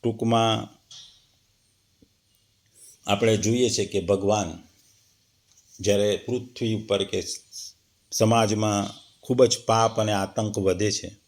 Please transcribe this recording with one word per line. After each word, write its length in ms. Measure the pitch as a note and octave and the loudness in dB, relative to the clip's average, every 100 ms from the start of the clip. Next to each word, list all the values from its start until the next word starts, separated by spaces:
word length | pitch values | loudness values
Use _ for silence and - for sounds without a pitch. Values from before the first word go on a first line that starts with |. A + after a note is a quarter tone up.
ટૂંકમાં 760 | A#2 A2 A2+ A2+ A2+ A2 G#2+ _ _ - - _ _ _ _ _ _ _ _ _ _ _ _ _ _ _ _ _ - - - | -4 -2 0 2 2 0 -6 _ _ -20 -20 _ _ _ _ _ _ _ _ _ _ _ _ _ _ _ _ _ -20 -20 -4
આપણે 260 | G2+ A2+ A2 | 0 2 2
જોઈએ 320 | G2+ A#2+ B2 | 2 2 2
છે 160 | A2 G2+ | 0 -2
કે 140 | G2+ | -2
ભગવાન 640 | F2 G2 G2 G#2 F2+ E2 - _ _ _ _ _ _ _ _ _ _ - | 0 0 2 0 -2 -8 -18 _ _ _ _ _ _ _ _ _ _ -6
જ્યારે 440 | G#2 G2+ G#2 G2 - | 0 2 2 0 -4
પૃથ્વી 460 | B2 - - A#2 | -8 -8 -6 -4
ઉપર 300 | A2 A2 G2 | -4 -2 -2
કે 200 | G2 F#2+ F2+ - _ - - _ _ _ _ | -2 -4 -6 -12 _ -18 -18 _ _ _ _
સમાજમાં 800 | - A2 A#2 A2 G#2+ G#2+ G2+ G2+ - - _ | 0 2 4 2 0 0 -2 -4 -10 -20 _
ખૂબ 240 | - B2+ B2 | -6 4 4
જ 120 | - - | 4 0
પાપ 360 | A2+ A2+ A2 | 2 2 2
અને 120 | G#2+ | 0
આતંક 440 | G#2 G2 - G#2+ G#2+ | 0 -2 -4 -4 0
વધે 320 | F#2+ F2+ G#2 | 0 0 0
છે 200 | G2 - - | -2 -8 -18